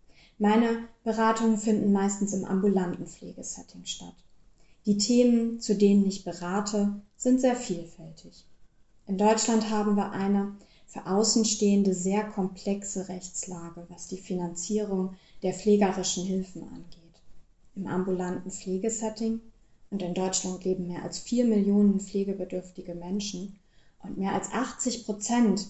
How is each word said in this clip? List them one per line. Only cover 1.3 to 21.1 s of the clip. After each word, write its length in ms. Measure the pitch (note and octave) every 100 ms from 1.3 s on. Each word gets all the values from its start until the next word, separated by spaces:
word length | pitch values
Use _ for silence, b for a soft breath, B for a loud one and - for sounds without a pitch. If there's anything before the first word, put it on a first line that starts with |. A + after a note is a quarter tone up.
| A3+ A3+ G#3+
finden 340 | A3 G#3 G3+
meistens 400 | G3 G3+ - G3
im 120 | F#3+
ambulanten 600 | - F#3+ G3+ F#3+ F3 F3 E3+
Pflegesetting 800 | - F3 - - - - F3
statt. 320 | F3 - F3+ - _ - _ _ - _
Die 140 | G#3+ G3+
Themen, 600 | A3+ A#3+ B3 A#3 A3+ A#3
zu 160 | -
denen 320 | G3+ G3+ G3+ F#3+
ich 180 | -
berate, 760 | F3 E3+ F3 G3 G#3 G#3+ G3+ - - _
sind 240 | B3+ B3+
sehr 160 | B3+ A#3+
vielfältig. 880 | - E3+ - - D#3+ - - - - - - _ _ _ -
In 100 | F#3+
Deutschland 500 | G#3+ A3 - A3+ G#3+
haben 280 | G#3+ G#3 G3+
wir 160 | -
eine 420 | F#3 G3 G3+ G3+ B B B -
für 200 | - F3
Außenstehende 840 | G3 A3 A#3 G#3+ - G3+ G3+ G3
sehr 300 | F3+ F#3 G#3
komplexe 840 | G#3 G3+ F#3 - G3 G3+ - F#3+ F#3
Rechtslage, 760 | F3+ - - F#3+ F3 E3+ E3+ F3
was 180 | E3+ -
die 120 | F#3+
Finanzierung 1000 | - F3+ F3 F3 - G#3+ G3+ F#3+ F#3 B B B
der 120 | F#3
pflegerischen 680 | F3+ G#3+ G#3 F#3+ F#3+ E3+ F#3
Hilfen 380 | F#3+ F#3+ F#3 E3 -
angeht. 520 | D#3+ - - E3 _ - - - _ _
Im 140 | G3 F#3
ambulanten 640 | F3+ F#3 F#3 F3+ F#3 F#3
Pflegesetting, 880 | - F#3+ F#3 A3 A3+ A3 A3 A3+ A3+ - - _ _ -
und 120 | G3
in 120 | F3
Deutschland 500 | F#3 F#3+ F#3 F#3 F#3
leben 220 | F#3 F#3 F3
mehr 160 | E3+
als 160 | -